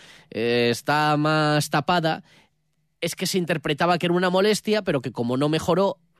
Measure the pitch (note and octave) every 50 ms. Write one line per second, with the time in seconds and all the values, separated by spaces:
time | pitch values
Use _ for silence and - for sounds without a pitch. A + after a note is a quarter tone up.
0 | - - - - - _ - - A2+ A#2+ A#2+ A#2+ A#2+ A#2+ A#2 - - - D3 D3+
1 | D3+ D3+ D3+ D3 D3+ D3+ D#3 D#3 D3+ D3+ D3+ D3+ D3 - - D#3 D3 - F3+ F3
2 | E3 D#3+ D#3+ F3 - _ _ - _ _ _ _ _ _ _ _ _ _ _ _
3 | - D#3+ - - F#3+ F3 - F#3+ F3 D3+ E3+ D#3+ - D#3 D3+ - F3 E3+ F3+ E3
4 | - F3 E3+ F3+ F3+ F#3 F3+ F#3 G3 G#3+ G#3+ - - A3 G#3 G#3+ G3+ G3 D#3+ C3+
5 | A#2+ C3+ G#2+ - A#2+ A#2 B2+ C3 C#3+ D3+ D#3 D#3 - - E3+ F3 G3 G3 - -
6 | _ _ _ _